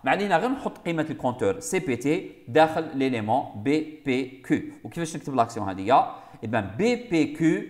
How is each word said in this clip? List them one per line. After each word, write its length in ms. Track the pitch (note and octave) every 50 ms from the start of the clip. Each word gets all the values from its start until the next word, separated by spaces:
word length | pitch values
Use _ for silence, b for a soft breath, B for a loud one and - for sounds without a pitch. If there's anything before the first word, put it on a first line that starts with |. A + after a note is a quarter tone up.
| -
معنينا 340 | C3+ D#3 F#3 G3+ G3+ F3+
غير 120 | D#3+ G3 B3
نحط 280 | C#4 C4+ - G#3 -
قيمة 280 | - - F3 E3+ D#3+ D3+ -
الكونتور 500 | C3 - - B2+ A#2 - A2+ G2 F#2+ -
سي 200 | - - F#3+ F#3
بي 160 | - C#3 A#2+
تي 360 | A#2 - C#3+ D#3+ F#3 - - - - -
داخل 500 | - A#2 D3+ D#3 D#3 D#3+ F3 D#3+ C#3+ -
ليليمون 480 | C3+ C3+ C3+ B2+ A2+ G#2 G#2+ A#2 C3+ - - -
بي 480 | G#2 G#2 C3+ D3 D#3 - - - - -
بي 380 | C#3 B2+ B2+ C3+ C3 - - -
كيو. 140 | - D#3 C3 G2+ B B B B
وكيفاش 320 | A2+ - E3+ E3+ D#3+ -
نكتب 200 | D3+ - D3+ C3+
لاكسيون 340 | B2 A#2 A2+ - A2 G#2 G2
هذه؟ 360 | F#2 F#2+ F#2+ G#2 B2+ D#3+ F#3+ - B B B B B B -
إذا 160 | G#2+ A#2+ A2+
بي 360 | G2+ F#2 - A#2+ G3+ A#3+ B3
بي 300 | A3+ A#3+ - F3 D#3+ D3
كيو 380 | - - - E3 D#3 F3 G3+ -